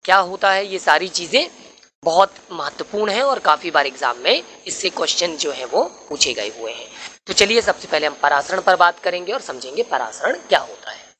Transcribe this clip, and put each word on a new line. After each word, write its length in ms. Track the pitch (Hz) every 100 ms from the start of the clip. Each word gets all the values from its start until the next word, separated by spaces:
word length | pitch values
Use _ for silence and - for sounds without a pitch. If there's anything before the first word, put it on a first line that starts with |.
क्या 120 | - 190
होता 360 | 180 190 196
है। 140 | 190 202
ये 120 | 190
सारी 300 | - 156 185
चीज़ें 420 | - 170 220 330 - - _ _ _
बहुत 300 | 170 165 196 - -
महत्वपूर्ण 600 | 175 143 - 156 208 214
हैं 100 | 202
और 160 | 277 247
काफ़ी 320 | - 151 170
बार 160 | 156 139
एग्जाम 320 | 131 139 120
में 440 | 139 262 - -
इससे 280 | - - 185
question 460 | - 160 - 175 156
जो 160 | 151
है 120 | 131
वो 200 | 127 185
पूछे 500 | 302 - - 147 143
गए 140 | 113 104
हुए 240 | 117 113
हैं। 180 | 120 135 - - - -
तो 60 |
चलिए, 280 | - 202 233
सबसे 280 | 214 180 -
पहले 180 | 151 147
हम 80 |
पराशरण 460 | 143 143 143 143 185
पर 160 | - 185
बात 220 | 175 175
करेंगे 340 | 185 175 180
और 80 | 247
समझेंगे 420 | - 127 127 143
पराशरण 560 | 240 143 117 - 156 330
क्या 200 | - 165
होता 320 | 127 - 107
है। 220 | 107 - _